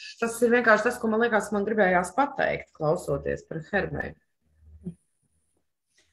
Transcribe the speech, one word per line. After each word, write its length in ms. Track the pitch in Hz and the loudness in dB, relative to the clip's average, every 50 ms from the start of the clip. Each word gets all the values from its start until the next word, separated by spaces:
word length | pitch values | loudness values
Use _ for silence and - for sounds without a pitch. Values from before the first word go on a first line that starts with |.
| - - - - | -18 -18 -8 -6
tas 180 | 233 226 - - | -6 -4 0 2
ir 140 | 240 226 | 2 4
vienkārši 340 | 240 247 233 233 214 208 - | 4 4 6 6 4 4 4
tas, 120 | 247 233 - | 0 -2 -2
ko 120 | - 220 | -2 -2
man 140 | 214 220 233 | 0 0 2
liekas, 260 | 233 220 202 202 - | 2 2 0 0 0
man 160 | 214 202 202 | -2 -2 -2
gribējās 480 | 214 220 214 196 180 185 175 185 - - | 0 2 2 4 4 4 2 0 0 0
pateikt, 560 | 262 277 277 - - 165 156 - 165 - _ _ | -2 -2 0 0 -2 -2 0 -2 -4 -8 _ _
klausoties 680 | - 156 151 - - - - 143 139 - - - - - | -2 0 0 0 0 -2 -4 -4 -4 -2 -4 -4 -6 -6
par 200 | - 160 160 151 | -10 -12 -12 -6
Hermēju. 480 | - - 190 - 156 143 - - - - _ _ _ _ _ _ _ _ _ _ - - - - 180 170 _ _ _ _ _ _ _ _ _ _ _ _ _ _ _ _ _ _ _ _ _ _ _ | -4 -2 -2 -2 -2 -4 -6 -8 -8 -10 _ _ _ _ _ _ _ _ _ _ -20 -20 -18 -16 -16 -16 _ _ _ _ _ _ _ _ _ _ _ _ _ _ _ _ _ _ _ _ _ _ _